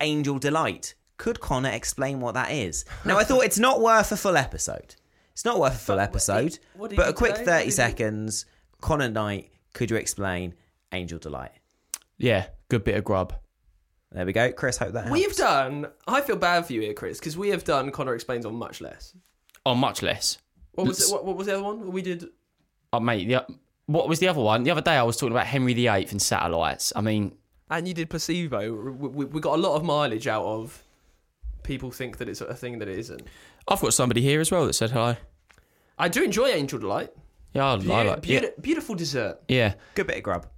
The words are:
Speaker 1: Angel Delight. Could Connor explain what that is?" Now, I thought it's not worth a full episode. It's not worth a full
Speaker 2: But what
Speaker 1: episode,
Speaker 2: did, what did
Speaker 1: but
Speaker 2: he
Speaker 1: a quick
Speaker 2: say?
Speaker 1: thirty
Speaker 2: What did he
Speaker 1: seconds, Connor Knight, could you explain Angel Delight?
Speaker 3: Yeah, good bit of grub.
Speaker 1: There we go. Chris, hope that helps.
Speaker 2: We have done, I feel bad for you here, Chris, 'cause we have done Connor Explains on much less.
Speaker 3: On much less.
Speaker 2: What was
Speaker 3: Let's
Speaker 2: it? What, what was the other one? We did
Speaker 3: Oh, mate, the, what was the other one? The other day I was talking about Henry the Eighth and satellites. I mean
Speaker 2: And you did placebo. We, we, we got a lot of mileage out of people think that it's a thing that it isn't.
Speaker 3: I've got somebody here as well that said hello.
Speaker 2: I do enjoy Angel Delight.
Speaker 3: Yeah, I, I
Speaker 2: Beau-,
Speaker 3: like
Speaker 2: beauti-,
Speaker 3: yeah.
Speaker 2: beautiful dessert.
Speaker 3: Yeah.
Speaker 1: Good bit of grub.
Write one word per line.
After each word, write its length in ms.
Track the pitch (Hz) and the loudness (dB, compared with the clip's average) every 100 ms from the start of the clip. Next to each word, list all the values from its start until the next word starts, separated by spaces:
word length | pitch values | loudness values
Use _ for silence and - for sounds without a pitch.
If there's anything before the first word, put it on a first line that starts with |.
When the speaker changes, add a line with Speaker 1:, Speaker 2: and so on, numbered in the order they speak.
Speaker 1:
Angel 380 | 151 151 143 139 | -2 0 0 0
Delight. 560 | 139 156 143 85 - - _ - | 0 2 0 -2 -10 -16 _ -8
Could 240 | - 233 | -4 -4
Connor 300 | - 127 131 | -2 0 0
explain 500 | 113 - - 135 139 | -2 -4 -4 -4 -2
what 140 | 123 | -4
that 160 | 120 123 | -2 -2
is?" 340 | 147 98 - - - | -2 -4 -6 -8 -8
Now, 140 | - 196 | 2 4
I 60 | |
thought 200 | 214 262 | 6 4
it's 140 | 220 - | 4 4
not 220 | 247 233 | 4 6
worth 300 | 226 226 202 | 6 6 4
a 40 | 208 | 0
full 200 | 202 165 | 2 2
episode. 600 | 127 80 - - - - _ _ _ | 2 -2 -6 -6 -12 -20 _ _ _
It's 120 | - | -4
not 160 | 233 226 | -2 2
worth 140 | 139 | 2
a 40 | 123 | 2
full 180 | - 101 | 0 0
Speaker 2:
But 40 | |
what 80 | 101 | 0
Speaker 1:
episode, 420 | 98 - 104 147 | 0 0 2 0
Speaker 2:
did, 80 | - _ | -4 _
what 160 | 180 214 | -14 -4
did 60 | 202 | 2
Speaker 1:
but 100 | 135 | 2
Speaker 2:
he 40 | |
Speaker 1:
a 40 | |
quick 220 | - 233 208 | 2 0 2
Speaker 2:
say? 80 | |
Speaker 1:
thirty 60 | 233 | 2
Speaker 2:
What 60 | 170 | 2
did 60 | 104 | 2
he 40 | |
Speaker 1:
seconds, 760 | 123 120 - 110 107 107 107 - _ _ _ | 2 2 0 -2 -2 -4 -6 -8 _ _ _
Connor 280 | - 151 131 | -2 0 0
Knight, 420 | 110 107 98 - _ _ | 0 -2 -4 -8 _ _
could 180 | - 117 | -6 -2
you 60 | 110 | 0
explain 580 | - - 98 90 90 - _ _ _ | -2 -4 -4 -2 -6 -10 _ _ _
Angel 260 | 92 87 82 | -8 -6 -8
Delight? 340 | 78 67 65 - _ _ _ - _ - | -10 -10 -10 -16 _ _ _ -14 _ -2
Speaker 3:
Yeah, 280 | 123 104 90 - _ | 2 2 0 -10 _
good 140 | 120 | 0
bit 140 | - 104 | 2 0
of 80 | |
grub. 300 | 104 98 90 - - _ _ _ _ _ _ | 0 0 0 -4 -12 _ _ _ _ _ _
Speaker 1:
There 140 | - 90 | -6 -2
we 60 | |
go. 200 | 101 123 | 2 2
Chris, 240 | - 135 - | 0 -4 -2
hope 160 | 98 | -4
that 100 | 110 | -6
helps. 80 | 117 | -2
Speaker 2:
We 100 | 294 | 0
have 140 | 403 - | 0 0
done, 500 | 262 151 131 143 151 - - | 2 2 0 -4 -8 -10 -2
I 120 | 262 | 0
feel 140 | 277 | 0
bad 320 | 196 175 175 170 | 0 2 2 2
for 60 | |
you 80 | 117 | -2
here, 140 | 107 | -4
Chris, 260 | 101 95 - | -4 -8 -8
'cause 160 | 160 156 | -8 -4
we 140 | 202 | -2
have 120 | 185 | 0
done 280 | - 143 135 | 0 0 0
Connor 220 | 135 135 | -4 -4
Explains 300 | 117 - 123 | -4 -4 -6
on 120 | 117 117 | -6 -8
much 240 | 107 - | -10 -10
less. 340 | 73 - - 185 _ _ _ _ | -14 -14 -20 -20 _ _ _ _
Speaker 3:
On 140 | - 123 | 0 4
much 240 | 131 101 | 2 0
less. 360 | 90 - - - _ _ - | -2 -2 -2 -4 _ _ -10
Speaker 2:
What 160 | - - | -2 0
was 100 | 185 | 2
Speaker 3:
Let's 120 | - | 2
Speaker 2:
it? 40 | |
What, 100 | 202 185 | 0 -2
what 100 | 185 | -4
was 100 | 196 | -2
the 80 | |
other 80 | 196 | -2
one? 300 | 202 220 196 | -2 -6 -6
We 100 | 185 | -6
did 240 | 180 170 170 - _ _ _ _ _ | -4 -6 -10 -20 _ _ _ _ _
Speaker 3:
Oh, 60 | 120 | -2
mate, 300 | 117 110 92 | 0 0 0
the, 180 | 127 - - _ _ - | 0 -2 -10 _ _ -2
what 220 | 151 156 | 0 2
was 100 | 160 | 2
the 80 | 180 | 2
other 140 | 156 | 2
one? 240 | 107 110 | 4 4
The 80 | 123 | 4
other 80 | 160 | 2
day 160 | 165 151 | 4 4
I 80 | |
was 120 | 117 117 | 4 2
talking 160 | 131 | 0
about 140 | 117 104 | 2 2
Henry 280 | 135 127 | 2 2
the 140 | 117 120 | 4 4
Eighth 220 | 101 - | 4 2
and 100 | 101 | -2
satellites. 720 | - - 85 82 80 65 - - | 0 0 2 0 0 0 -4 -2
I 60 | |
mean 340 | 107 107 101 - _ _ _ | 0 0 -2 -6 _ _ _
Speaker 2:
And 160 | 165 175 | -6 -4
you 80 | |
did 160 | 170 160 | -6 -6
placebo. 600 | 165 - 165 165 120 107 | -4 -2 -2 -2 -4 -4
We, 360 | 110 123 131 139 | -6 -8 -8 -8
we, 160 | 139 135 | -6 -6
we 140 | 156 | -2
got 160 | 160 156 | 0 2
a 60 | |
lot 140 | 190 151 | 2 2
of 80 | |
mileage 420 | 165 147 147 110 113 | 2 2 0 0 -2
out 180 | 110 | -2
of 380 | 95 110 113 - - _ _ _ _ _ - - | -2 -4 -8 -14 -20 _ _ _ _ _ -12 -10
people 300 | - 131 127 | -8 -8 -8
think 260 | 120 127 127 | -8 -10 -8
that 100 | 113 | -8
it's 120 | 107 | -8
a 140 | - | -8
thing 260 | 123 123 120 | -8 -8 -8
that 80 | 104 | -6
it 100 | 95 | -8
isn't. 240 | 117 73 - - - - - | -8 -12 -16 -20 -20 -14 -2
Speaker 3:
I've 120 | 202 | 0
got 140 | 175 | 2
somebody 280 | - 127 117 | 4 4 4
here 180 | 135 147 | 4 4
as 100 | 160 | 2
well 160 | 185 160 | 2 2
that 60 | |
said 180 | - 113 | 2 0
hello. 240 | 123 117 117 - _ _ - _ _ _ - | 2 2 0 -6 _ _ -20 _ _ _ -2
Speaker 2:
I 100 | 175 | 0
do 160 | 190 | 2
enjoy 240 | 339 196 269 | 2 4 2
Angel 320 | 196 139 135 | 2 0 -4
Delight. 320 | 98 110 196 - - _ - | -2 -4 -4 -12 -20 _ -8
Speaker 3:
Yeah, 140 | 135 135 | 0 2
I, 80 | |
I 20 | 117 | 2
Speaker 2:
Beau-, 280 | 95 107 | 2 4
Speaker 3:
like 180 | 107 - | 4 2
Speaker 2:
beauti-, 200 | - 131 | 2 2
Speaker 3:
yeah. 60 | - - | 2 -2
Speaker 2:
beautiful 360 | 240 320 - 196 | -2 -2 -2 -4
dessert. 420 | 160 135 104 - - | -2 -2 -4 -6 0
Speaker 3:
Yeah. 280 | 131 110 - - | 2 4 0 -4
Speaker 1:
Good 140 | - 190 | -4 -2
bit 80 | - | -4
of 60 | |
grub. 240 | 101 90 - | -2 -4 -4